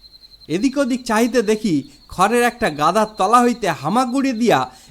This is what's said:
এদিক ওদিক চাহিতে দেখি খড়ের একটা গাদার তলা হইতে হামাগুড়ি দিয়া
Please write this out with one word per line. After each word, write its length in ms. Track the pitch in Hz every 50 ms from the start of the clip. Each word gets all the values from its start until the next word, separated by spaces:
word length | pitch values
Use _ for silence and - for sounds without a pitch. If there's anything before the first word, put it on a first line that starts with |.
| - - - - - - - - - -
এদিক 300 | 147 190 226 269 254 285
ওদিক 260 | 285 233 262 247 254
চাহিতে 380 | - 220 214 240 247 220 247 220
দেখি 400 | 202 220 214 - 208 160 139 131 - - - _ -
খড়ের 340 | - - 190 214 233 240 240
একটা 280 | 240 240 - 226 175
গাদার 360 | 151 143 151 160 180 220 214 214 -
তলা 260 | - 185 196 233 247 240
হইতে 280 | 247 240 240 208 175
হামাগুড়ি 640 | 156 120 127 151 202 247 269 240 240 277 262 269 254
দিয়া 380 | 214 240 208 156 135 127 - - - - -